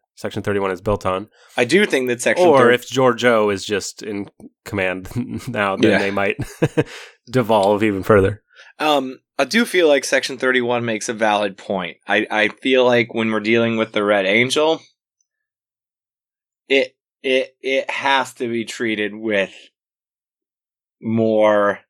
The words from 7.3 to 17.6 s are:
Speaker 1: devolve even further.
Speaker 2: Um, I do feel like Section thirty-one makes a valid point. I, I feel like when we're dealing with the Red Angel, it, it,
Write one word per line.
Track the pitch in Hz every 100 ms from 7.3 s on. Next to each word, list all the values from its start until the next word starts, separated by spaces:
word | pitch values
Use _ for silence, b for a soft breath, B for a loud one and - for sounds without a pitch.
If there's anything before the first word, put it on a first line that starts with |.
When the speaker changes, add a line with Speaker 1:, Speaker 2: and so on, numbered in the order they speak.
Speaker 1:
devolve | 120 107 110 98 104
even | 110 98
further. | 90 107 95 101 _ B B -
Speaker 2:
Um, | 151 143 131 131 _ -
I |
do | 135 196
feel | 233 180 165
like | 143
Section | - 135 - 127
thirty-one | 131 127 120 120
makes | 117 110 -
a |
valid | 110 107 104 101 95
point. | - 98 87 - -
I, | 101 107
I | 107 107
feel | - 135 131
like | 123 120 120
when | 117 110
we're | 107
dealing | 104 117 117 113
with | 110
the | 107
Red | 101 104 95
Angel, | 107 127 151 156 160 - _ _ _ _ _ _ _ _ _ _ _ _ _ _ _ _ _ -
it, | 135 127 _ _ _
it, | 135 131 131 _